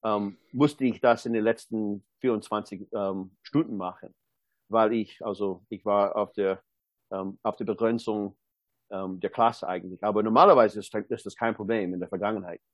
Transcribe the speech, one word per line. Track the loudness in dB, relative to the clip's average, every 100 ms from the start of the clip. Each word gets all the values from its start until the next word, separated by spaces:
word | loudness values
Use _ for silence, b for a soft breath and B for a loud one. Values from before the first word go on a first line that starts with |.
ähm, | 0 -2 -2 -8 _
musste | 2 2 2 -2
ich | 2
das | 4 4 2
in |
den | 0
letzten | 2 0 -4 -4 -4 -6 _ _
vierundzwanzig, | 0 0 -2 -6 -6 -14 -8
ähm, | -4 -4 -4 -8 _
Stunden | -4 -2 -2 -4
machen, | -8 -10 -20 _ _ _ _ _ _
weil | 2 4
ich, | 2 -4 -8 -8
also | -4 -4 -6 _
ich | -8 0
war | 2 2 0
auf | -4
der, | -2 -2 -2 _ _ _ _ _
ähm, | -8 -8 -6
auf | -6 -4
der | -6
Begrenzung, | 0 0 0 -4 -4 -6 -10 _ _ _ _ _
ähm, | -8 -8 -6
der | -8
Klasse | 2 0 2 -6
eigentlich. | -6 -8 -6
Aber | -2 0
normalerweise | 2 6 8 8 6 2
ist, | -8
ist | -8 -6 -8 -8
das | -4
kein | -4 -4
Problem | -4 -2 -2
in | -6
der | -6
Vergangenheit. | -4 -4 -4 -8 -14 _